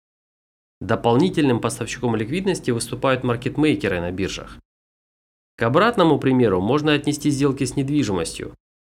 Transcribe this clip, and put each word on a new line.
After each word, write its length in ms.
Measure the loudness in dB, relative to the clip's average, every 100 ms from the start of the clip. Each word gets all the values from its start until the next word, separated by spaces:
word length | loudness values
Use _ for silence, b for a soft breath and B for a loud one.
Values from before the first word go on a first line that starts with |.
| _ _ _ _ _ _ _ _
Дополнительным 800 | -2 0 4 4 4 4 2 2
поставщиком 560 | 0 -4 -6 -4 -2 -2
ликвидности 560 | -2 -2 -2 -2 -2
выступают 540 | -2 -4 -2 0 0 0
маркетмейкеры 720 | -2 -2 0 2 2 0 -2
на 100 | -2
биржах. 460 | -4 -4 -6 -12 -18 -20 _ _ _ _ _ _ _ _ -4
К 60 |
обратному 560 | 0 2 2 2 4 4
примеру 420 | 2 2 4 2
можно 320 | 2 0 2
отнести 380 | 0 0 -2 -2
сделки 340 | 0 0 0 -4
с 100 | -2
недвижимостью, 800 | -2 0 0 -2 -4 -8 -12 -14 _ _ _